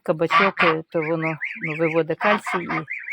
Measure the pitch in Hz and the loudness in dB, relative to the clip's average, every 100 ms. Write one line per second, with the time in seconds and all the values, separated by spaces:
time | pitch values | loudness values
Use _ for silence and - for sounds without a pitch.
0 | - 160 165 190 196 - 175 160 - 170 | -2 -2 2 4 4 4 2 2 -2 -4
1 | 156 165 160 156 - 226 165 151 165 165 | 0 -2 -2 -4 -8 -8 -8 0 2 2
2 | 160 160 208 208 - 180 175 160 156 - | 0 0 2 0 -2 -6 -4 -6 -6 -12
3 | - | -10